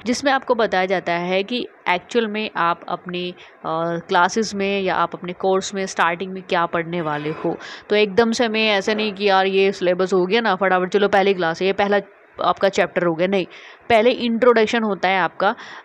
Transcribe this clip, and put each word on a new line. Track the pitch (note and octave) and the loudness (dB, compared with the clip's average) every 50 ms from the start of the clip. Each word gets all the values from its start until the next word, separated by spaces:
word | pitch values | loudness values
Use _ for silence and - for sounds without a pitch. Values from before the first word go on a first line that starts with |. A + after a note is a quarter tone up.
| - | -4
जिसमें | G#3 B3 - C4+ C#4+ | -4 -4 -2 0 0
आपको | C4+ C4+ - - B3 | 0 0 0 0 0
बताया | A3 A3+ G3+ G3+ F#3 F#3 | 0 0 0 0 0 0
जाता | F#3+ G3 F3+ - F3+ E3+ | 0 -2 -2 -2 -2 -4
है | E3+ F3 F3+ F#3 F#3+ G3 | -2 -2 -2 -2 -2 -2
कि | G3 B3 A#3+ - - - - _ - | -2 -4 -6 -6 -8 -12 -6 _ -2
एक्चुअल | F3+ F3+ - - - A#3+ A3+ G#3+ | -2 -2 -4 -2 -2 -2 -2 -2
में | G#3 G#3+ G#3+ - - - | -4 -6 -6 -6 -4 -2
आप | E3+ E3+ E3+ E3+ - - | -2 -2 -2 -4 -6 -8
अपनी, | F3 E3+ - F3+ F3 F3+ F3+ F3+ F3+ - - - | -8 -8 -8 -8 -8 -8 -8 -8 -10 -14 -20 -20
अ, | - _ - D#3 D#3+ E3 E3 E3+ E3+ E3+ - - | -20 _ -8 -6 -4 -4 -2 -4 -4 -6 -4 0
क्लासेस | F#3+ F3+ F3 F#3+ - A3+ A3 - G#3 | 2 2 2 2 2 -2 -2 -2 -4
में | G3 G3 G3 G3+ G3 | -4 -2 -2 -2 -2
या | F#3+ F#3 E3 | -2 -2 0
आप | - E3+ E3+ - | 0 -2 -2 -4
अपने | E3 - F3 F3+ | -8 -10 -12 -8
कोर्स | - - F#3+ F#3+ F#3+ F#3+ - G3+ | -4 -2 0 0 0 -2 -4 -6
में | G3 F#3+ | -6 -8
स्टार्टिंग | F#3+ - - F#3 E3 F3 E3+ F#3+ F#3+ F#3 | -4 -2 0 0 0 0 -2 -6 -8 -10
में | F#3+ F#3 | -12 -6
क्या | - F#3+ F3 E3+ | -4 -2 0 0
पढ़ने | E3+ - E3+ E3+ E3 E3+ F3+ | 0 -2 -4 -4 -4 -4 -4
वाले | D#3+ D3+ D3 D3 D3 D3+ | -4 -4 -4 -4 -4 -6
हो। | D#3 - - E3+ - - - - - - - - | -6 -4 -4 -6 -6 -6 -10 -16 -18 -18 -4 0
तो | G#3 | 2
एकदम | G#3 G#3+ G#3 F#3 A#3 A#3 A3+ | 2 2 2 4 2 2 2
से | A3+ - B3 A3 | 2 0 0 0
मैं | G#3+ A3 A3 A3 | 0 0 2 2
ऐसे | G#3 G3 F#3+ A3+ G#3+ | 2 2 0 0 0
नहीं | G#3+ G#3+ G#3+ G3 | 0 -2 -4 -4
कि | F#3+ G#3 | 0 2
यार | G3+ F#3+ F#3+ F#3+ | 4 4 4 4
ये | G3 F#3+ F#3+ G3 G3 | 2 2 2 2 2
सिलेबस | G3 - F3+ F3 F3+ F3+ F#3 F#3 G3 | 0 0 0 0 2 2 0 2 2
हो | F#3 F3+ | 2 2
गया | F#3 G3+ A#3 | 2 2 0
ना, | A#3 A3 F#3 | 2 0 0
फटाफट | F#3 G3 F#3 F#3 F#3 F3+ F3+ | 2 2 2 2 2 2 0
चलो | - G3+ G3 G3 | 2 2 2 4
पहली | G#3 G3 F#3+ G3 G3 | 4 4 4 4 2
क्लास | F3+ E3+ E3 E3 - | 2 0 -2 -2 0
है, | F3+ F#3+ | -2 0
ये | F#3+ | 0
पहला | F#3+ G3+ G3+ G#3 G3+ G3 - - _ - _ _ - - | 0 0 2 2 0 0 -4 -10 _ -20 _ _ -2 -2
आपका | F3 F3+ - - G3 | -2 0 2 0 2
चैप्टर | F#3 - F#3 D#3+ - F3+ F3 | 2 2 0 0 0 0 0
हो | F3 E3 | 0 0
गया, | D#3 F3+ F#3 | 0 0 0
नहीं। | G3+ G3 E3+ - - - - - - - - - | 0 0 -2 -4 -8 -16 -20 -20 -20 -12 -2 2
पहले | A#3 G#3+ A3+ B3 | 4 4 4 4
इंट्रोडक्शन | B3 - A#3 A#3+ A3+ A3+ B3+ B3 A#3+ A3+ A3 G#3+ - A#3 A3 | 2 0 -2 -2 -2 2 4 4 6 6 4 2 0 -2 -2
होता | G#3+ G3 F3 - F3+ | -2 -2 -2 0 0
है | F#3+ F#3+ | 2 2
आपका, | E3+ D#3+ - - F3+ G3+ | 0 0 -2 -2 -2 -2
अ, | A#3+ - - - - - - | -2 -2 -8 -18 -18 -20 -10